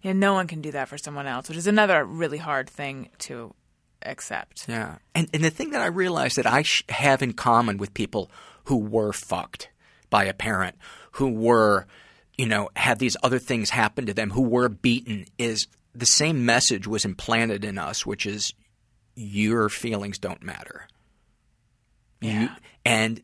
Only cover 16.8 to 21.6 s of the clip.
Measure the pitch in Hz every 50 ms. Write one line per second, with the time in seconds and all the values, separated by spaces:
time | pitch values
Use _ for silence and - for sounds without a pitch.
16.8 | 98 104 110 107 - 101 90 - - - 113 117 117 113 101 98 107 104 95 95
17.8 | 78 67 - - - 110 104 - - 101 104 104 - - - _ _ _ _ _
18.8 | _ _ _ _ _ _ _ 127 110 101 101 104 107 107 117 117 107 104 - -
19.8 | - 117 110 101 98 101 98 - - 98 - - - 92 - - - - - -
20.8 | - - _ _ _ _ _ _ _ _ _ _ _ _ _ _